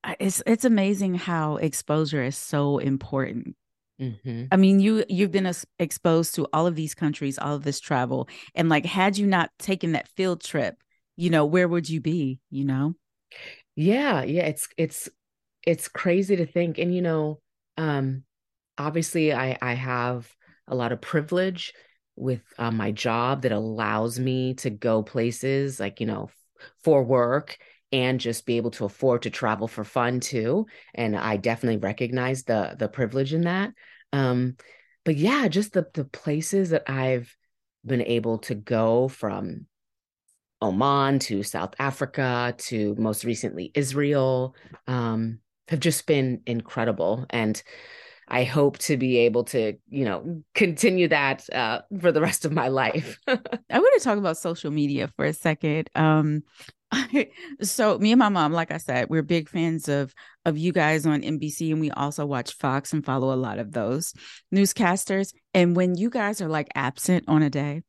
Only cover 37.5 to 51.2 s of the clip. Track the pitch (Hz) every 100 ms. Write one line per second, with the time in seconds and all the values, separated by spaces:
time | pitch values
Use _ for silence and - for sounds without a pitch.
37.5 | _ _ _ 113 127 - 120 117 113 -
38.5 | 104 104 113 113 117 131 - 107 101 98
39.5 | 80 - _ _ _ _ _ _ _ _
40.5 | _ 110 95 139 143 135 139 - 101 101
41.5 | 87 95 - 135 131 131 - 131 120 120
42.5 | 120 - 113 104 104 110 107 117 113 110
43.5 | 82 90 - 135 139 143 143 131 127 127
44.5 | - - - - 127 117 113 113 113 _
45.5 | _ - 160 165 156 - 147 131 123 -
46.5 | 117 110 - 113 95 82 113 127 117 110
47.5 | 104 - - - - - - - 123 123
48.5 | 139 143 139 - 139 131 123 120 117 117
49.5 | 131 110 - _ 143 123 92 - 165 -
50.5 | - 196 156 180 185 170 151